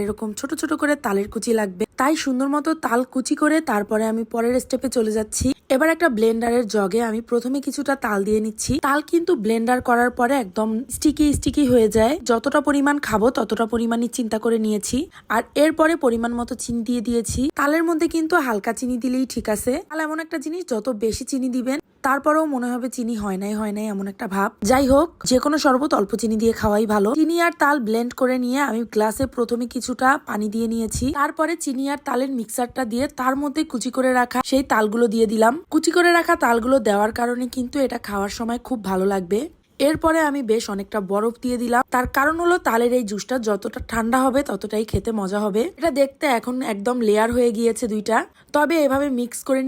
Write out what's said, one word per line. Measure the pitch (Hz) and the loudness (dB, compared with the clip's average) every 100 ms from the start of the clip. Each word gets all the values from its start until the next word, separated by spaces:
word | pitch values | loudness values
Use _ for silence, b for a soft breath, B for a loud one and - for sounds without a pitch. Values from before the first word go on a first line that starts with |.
এরকম | 202 202 220 202 | -2 -4 -8 -8
ছোট | 269 311 | -8 -6
ছোট | 311 302 | -4 -2
করে | 294 294 | 0 0
তালের | 214 196 202 | 0 -2 -2
কুচি | 226 233 226 | -4 0 0
লাগবে, | 202 180 214 - | 0 -4 -6 0
তাই | 262 320 | 0 0
সুন্দর | 269 254 277 | 0 -2 0
মতো | 294 302 320 - | 0 -2 -2 0
তাল | 240 254 | 0 0
কুচি | 262 233 294 | -2 -2 0
করে | 302 311 320 | 2 2 0
তারপরে | 208 202 214 220 | -2 0 0 0
আমি | 226 226 | -2 -4
পরের | 233 233 254 | -2 0 0
স্টেপে | 247 254 262 247 | -2 -4 -2 0
চলে | 220 214 | 0 0
যাচ্ছি। | 214 - 254 - - | -2 -2 -2 -2 0
এবার | 262 311 | 2 2
একটা | 320 339 220 | 2 2 2
ব্লেন্ডারের | 226 226 233 240 220 | 2 2 0 0 0
জগে | 214 190 226 233 | 0 0 0 -2
আমি | 220 226 | -4 -2
প্রথমে | 240 254 277 269 | -2 0 -4 -4
কিছুটা | 294 277 269 | -4 -2 -2
তাল | 233 202 202 | -2 0 2
দিয়ে | 214 220 | 0 0
নিচ্ছি। | 214 - 269 269 | -4 -2 0 2
তাল | 294 294 | 0 2
কিন্তু | 339 339 285 | 0 2 0
ব্লেন্ডার | 208 226 226 254 247 | 0 0 0 0 2
করার | 240 247 247 | 2 2 2
পরে | 247 277 | 0 0
একদম | 190 220 220 220 277 | -2 -4 -2 -2 -6
স্টিকি | - 302 277 294 262 | 0 0 2 2 2
স্টিকি | 277 269 262 | 0 2 4
হয়ে | 247 220 220 | 6 4 4
যায়, | 226 339 247 | 2 2 0
যতটা | 226 269 294 294 | 0 2 0 2
পরিমাণ | 285 277 285 - | 2 2 0 0
খাবো | 214 233 262 | 2 2 2
ততটা | 220 220 226 | -2 -2 0
পরিমাণই | 233 233 233 233 - | 0 0 0 -2 -4
চিন্তা | 220 220 | -4 -2
করে | 233 226 214 | 0 0 0
নিয়েছি। | 208 - 247 370 B B | -2 -2 -4 -4 B B
আর | 226 - 285 | -2 0 2
এরপরে | 311 320 311 339 | 2 4 2 2
পরিমাণ | 254 226 233 240 | 0 0 -2 -4
মতো | 240 233 | -6 -8
চিনি | - 233 220 | -6 -4 -2
দিয়ে | 240 226 | -2 -2
দিয়েছি। | 233 220 - 277 - | -2 -2 -2 -2 0
তালের | 285 320 330 | 2 2 2
মধ্যে | 320 330 | 0 0
কিন্তু | 330 320 349 262 | 0 0 0 0
হালকা | 208 233 226 | -2 -2 -4
চিনি | 247 247 | -4 -4
দিলেই | 254 254 254 | -2 -2 -2
ঠিক | 233 220 | -4 -4
আছে। | 214 247 294 - | -2 -2 -4 -4
তাল | 311 311 | -6 -4
এমন | 311 | -6
একটা | 320 320 | -6 -8
জিনিস, | 302 349 349 | -6 -8 -4
যত | 214 262 214 | -4 -4 -2
বেশি | 226 - 254 | -2 -4 -4
চিনি | 269 254 254 | -4 -2 -2
দিবেন | 240 294 - _ 269 | -2 -4 -8 _ 0
তারপরেও | 277 302 311 311 | 2 2 2 2
মনে | 262 240 | -2 -4
হবে | 247 247 254 | -4 -6 -6
চিনি | 226 220 | -6 -4
হয় | 208 190 | -4 -4
নাই, | 202 214 | -4 -4
হয় | 214 208 | -4 -4
নাই, | 214 | -4
এমন | 196 196 | -4 -6
একটা | 196 226 | -8 -6
ভাব। | 196 202 - 208 | -2 -2 0 2
যাই | 254 269 | 4 6
হোক, | 277 339 - - | 4 4 -2 0
যে | 254 | 2
কোনো | 294 302 | 2 2
শরবত | - 247 294 - | 4 2 2 0
অল্প | 196 220 | 0 -2
চিনি | 226 220 | -2 0
দিয়ে | 226 220 | 0 2
খাওয়াই | 220 208 220 | 2 2 2
ভালো। | 208 202 294 | 2 2 2
চিনি | 311 339 339 | 2 2 0
আর | 330 | 2
তাল | 294 294 214 | 2 2 0
ব্লেন্ড | 226 240 - | -2 -2 0
করে | 254 254 | 0 0
নিয়ে | 247 269 269 | 0 0 0
আমি | 220 226 | -2 -2
গ্লাসে | 208 214 214 262 - | 0 0 0 -4 -2
প্রথমে | 233 240 240 | -2 -2 -4
কিছুটা | 254 254 233 262 294 - | -6 -6 0 2 2 -2
পানি | 214 214 | -4 -4
দিয়ে | 220 226 | -2 -2
নিয়েছি। | 226 220 - 254 294 | -2 -4 -2 -2 0
তারপরে | 294 320 311 339 | -2 0 -2 -2
চিনি | 285 254 277 | -4 -4 -4
আর | 285 - | -4 -4
তালের | 247 269 254 | -2 -2 -4
মিক্সারটা | 214 - 240 262 240 | -6 -4 -4 -4 -4
দিয়ে | 240 294 - | -2 -4 -2
তার | 254 269 | -2 0
মধ্যে | 294 302 311 | -2 -2 -4
কুচি | 240 247 262 | -4 -4 0
করে | 254 254 | 2 2
রাখা | 247 247 - | 0 -2 0
সেই | 269 - | 0 2
তালগুলো | 220 214 226 240 | 2 2 2 2
দিয়ে | 226 220 | 2 2
দিলাম। | 220 220 311 - | 4 4 2 0
কুচি | 311 330 359 | -2 2 4
করে | 349 339 | 4 4
রাখা | 330 330 | 2 2
তালগুলো | 262 233 240 269 214 | 2 2 2 2 4
দেওয়ার | 202 214 220 | 2 2 0
কারণে | 240 247 247 254 | -2 -2 -4 -6
কিন্তু | 247 285 254 | -4 -2 -2
এটা | 269 - | -2 -6
খাওয়ার | 202 202 - | -4 -4 -4
সময় | 233 240 - | -4 -6 -4
খুব | 247 190 | -6 -2
ভালো | 190 190 | 0 2
লাগবে। | 196 175 202 320 - _ - 277 | 0 0 -2 -2 -10 _ 0 2
এরপরে | 311 320 320 302 | 2 2 2 2
আমি | 277 220 | 0 0
বেশ | 220 220 | 0 -2
অনেকটা | 202 196 214 190 | -6 -6 -4 -2
বরফ | 202 233 226 | 0 -2 -2
দিয়ে | 247 240 | -4 -2
দিলাম। | 240 240 - | 0 0 2
তার | 254 247 269 | 0 0 0
কারণ | 285 330 | 0 2
হলো, | 349 359 285 | 2 2 2
তালের | 226 240 254 | 2 2 0
এই | 208 | -2
জুসটা | 202 - 254 220 | -6 -4 -4 -2
যতটা | 202 - - - | -2 -4 -10 -6
ঠান্ডা | 226 226 254 | -4 0 2
হবে | 262 262 277 | 4 2 0
ততটাই | 196 208 214 220 | -4 -4 -4 -2
খেতে | 202 226 220 | -2 -2 -2
মজা | 185 208 | -2 -2
হবে। | 214 202 339 - | 0 0 -2 -2
এটা | 330 269 | 0 2
দেখতে | 277 - 294 233 | 0 0 0 0
এখন | 247 254 262 | -2 -4 -4
একদম | 202 202 247 220 | -4 -2 0 2
লেয়ার | 214 226 240 | 2 2 2
হয়ে | 240 214 | 2 2
গিয়েছে | 226 220 226 | 0 0 -2
দুইটা, | 214 208 226 381 _ b 294 | -4 0 0 -2 _ b 0
তবে | 294 330 277 | 2 4 2
এভাবে | 269 285 240 | 2 0 -2
মিক্স | 240 - - | -6 -6 -2
করে | 262 | -2